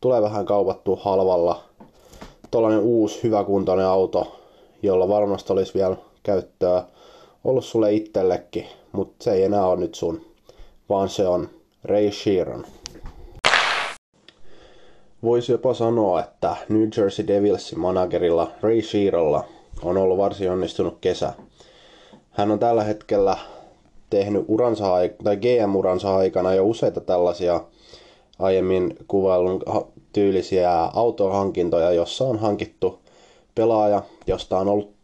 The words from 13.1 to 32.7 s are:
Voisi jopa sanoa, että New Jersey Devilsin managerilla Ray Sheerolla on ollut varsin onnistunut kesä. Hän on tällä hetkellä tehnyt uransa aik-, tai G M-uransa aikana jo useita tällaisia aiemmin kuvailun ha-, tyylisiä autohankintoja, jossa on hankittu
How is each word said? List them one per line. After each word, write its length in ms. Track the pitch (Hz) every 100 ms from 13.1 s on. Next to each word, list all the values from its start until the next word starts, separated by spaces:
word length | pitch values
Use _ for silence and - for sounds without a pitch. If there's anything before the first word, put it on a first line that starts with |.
| - - - - - - - - - _ _ - _ - - - - - - - -
Voisi 300 | 113 120 120
jopa 220 | 117 131
sanoa, 460 | 120 117 117 104 85
että 360 | 80 _ 87 85 -
New 200 | 107 110 107
Jersey 300 | 98 98 101
Devilsin 520 | 101 101 95 - 80
managerilla 720 | 90 92 92 87 85 82 82 -
Ray 220 | 107 113
Sheerolla 640 | 104 104 98 85 80 73 - - - -
on 140 | 85 95
ollut 220 | 95 92
varsin 320 | 98 - 95
onnistunut 480 | 92 85 - 87 -
kesä. 320 | - 110 - - - _ - - - - - - _
Hän 200 | - 104
on 80 | 107
tällä 260 | 117 117
hetkellä 520 | 107 107 - 104 98 92 - - - _ _ - -
tehnyt 340 | 101 101 104 -
uransa 460 | 110 123 107 101
aik-, 280 | 90 90 -
tai 120 | 104 101
G 80 | 113 123 104
M-uransa 500 | 98 92 92 98 95
aikana 380 | 95 92 92
jo 120 | 95 98
useita 340 | 113 - 85
tällaisia 600 | - 90 87 87 87 85 - _ - - - - _ _
aiemmin 580 | 92 95 92 92 87 - -
kuvailun 540 | 98 95 92 90 92 -
ha-, 200 | 107 - - _
tyylisiä 680 | - 101 92 85 95 90 85
autohankintoja, 1080 | 85 90 117 - 98 98 98 90 85 85 85
jossa 320 | 87 85 -
on 140 | 131 110
hankittu 600 | 110 101 113